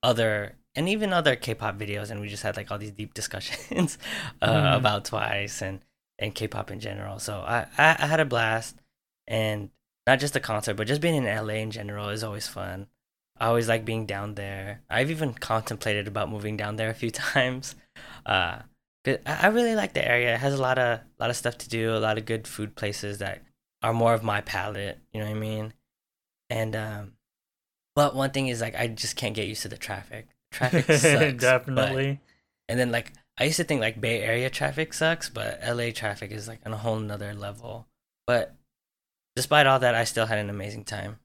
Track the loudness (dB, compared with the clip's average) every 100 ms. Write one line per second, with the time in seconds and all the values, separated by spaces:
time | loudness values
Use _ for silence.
0 | 4 4 4 2 -4 -12 _ -4 0 0
1 | 2 4 4 2 -2 -4 -4 -4 -6 -6
2 | -6 -8 -8 -4 -4 -4 -6 -8 -8 -10
3 | -10 -8 -8 -6 -8 -8 -6 0 0 -2
4 | -8 -8 -8 -2 2 4 4 4 4 0
5 | -2 -4 -2 -2 -4 -6 -6 -8 _ _
6 | _ _ -6 -4 -6 -6 -8 -8 -8 -8
7 | -10 -8 -8 -8 -2 -2 -2 4 6 6
8 | 4 4 2 2 2 0 -4 -16 _ _
9 | _ _ -4 0 0 -2 -6 _ _ _
10 | 2 4 4 -2 -2 -2 -2 -2 0 0
11 | 2 2 2 -2 -2 -4 -4 -6 -8 -6
12 | -6 -4 -6 -6 -8 -8 -8 -8 -12 _
13 | _ _ _ _ 2 4 4 2 0 -4
14 | -2 -4 -6 -8 -8 -8 -10 -12 _ -2
15 | 0 0 -2 -4 -2 -2 -2 -4 -2 -2
16 | -2 -4 -4 -4 -6 -4 -6 -4 -4 -2
17 | -6 -4 0 2 2 -2 -10 -16 _ -20
18 | -18 -12 0 2 2 -4 -12 _ _ _
19 | -2 -2 -2 4 4 6 4 2 0 0
20 | 2 4 4 2 2 2 2 2 2 0
21 | -6 _ -4 -2 -4 -6 -6 -2 0 2
22 | 2 0 -2 -6 -6 -8 -8 -4 -6 -4
23 | -6 -6 -6 -8 -14 _ _ _ 0 4
24 | 6 4 2 -2 -2 -4 -4 -6 -8 -8
25 | _ -6 -4 -4 -4 -4 -6 -12 _ _
26 | _ _ _ _ _ -2 -2 -2 -6 -8
27 | -12 _ _ _ _ _ _ _ _ 4
28 | 4 4 0 0 0 0 -2 -2 -2 -2
29 | -6 -2 -2 -2 -4 -4 -8 -8 -8 -8
30 | -10 -16 -16 _ _ -2 2 4 6 6
31 | 8 8 6 4 6 6 4 2 2 2
32 | 0 -2 _ _ _ _ -4 0 2 0
33 | -4 -18 _ 0 2 2 2 2 0 0
34 | 0 0 2 0 0 0 -2 -2 -4 0
35 | 0 2 -4 -6 -6 -4 -4 -2 -2 -2
36 | -4 -6 -8 -10 -10 -12 -8 -4 -2 -2
37 | -2 -6 -8 -8 -10 -10 -12 -14 -16 _
38 | _ _ 2 2 2 -8 _ _ _ _
39 | _ _ _ -6 4 8 8 8 6 4
40 | 2 0 2 0 -2 -6 -8 -10 -10 -8
41 | -8 -12